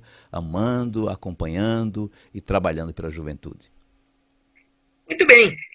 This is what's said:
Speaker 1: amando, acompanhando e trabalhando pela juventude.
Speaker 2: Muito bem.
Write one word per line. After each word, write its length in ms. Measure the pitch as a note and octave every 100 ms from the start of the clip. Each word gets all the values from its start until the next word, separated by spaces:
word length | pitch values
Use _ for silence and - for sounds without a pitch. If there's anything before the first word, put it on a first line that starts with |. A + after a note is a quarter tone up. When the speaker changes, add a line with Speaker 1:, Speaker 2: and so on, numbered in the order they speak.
| - - _
Speaker 1:
amando, 760 | E2+ E2 F2 A#2 B2 A#2+ A2 G#2
acompanhando 1000 | F#2+ G2 E2+ E2 E2+ A2 A2+ A2+ G2+ G#2 - _
e 80 | G#2
trabalhando 540 | - G2 F2+ D#2+ E2
pela 160 | D#2+ E2
juventude. 640 | D#2+ D2+ D2 D2+ - - _ _ _ _ _ _ _ _ _ _ _ _ _ -
Speaker 2:
Muito 180 | D#4+ F4
bem. 320 | A#3+ G#3+ D#3 -